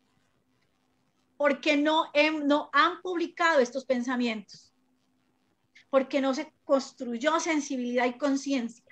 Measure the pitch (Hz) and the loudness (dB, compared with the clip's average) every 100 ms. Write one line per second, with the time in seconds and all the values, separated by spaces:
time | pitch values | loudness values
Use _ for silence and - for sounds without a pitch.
0 | _ _ _ _ _ _ _ _ _ _ | _ _ _ _ _ _ _ _ _ _
1 | _ _ _ - 285 277 311 285 302 311 | _ _ _ -2 0 0 0 0 2 0
2 | 320 294 302 311 285 294 302 285 330 359 | 0 2 2 2 0 0 2 2 2 0
3 | 370 349 330 - 339 302 240 269 - 254 | -6 -4 -4 0 2 2 2 -2 -4 -4
4 | 247 247 240 220 - - _ _ _ _ | -2 -2 -2 -4 -12 -20 _ _ _ _
5 | _ _ _ _ _ _ _ - - 269 | _ _ _ _ _ _ _ -20 0 0
6 | 262 285 269 262 262 _ - 269 - - | 2 0 0 -2 -6 _ 0 0 0 -12
7 | 240 233 294 320 330 311 277 262 240 247 | -10 -2 0 0 0 -2 -2 -4 -2 0
8 | 247 247 285 277 277 269 226 - _ | -2 0 -2 -2 -2 -4 -4 -10 _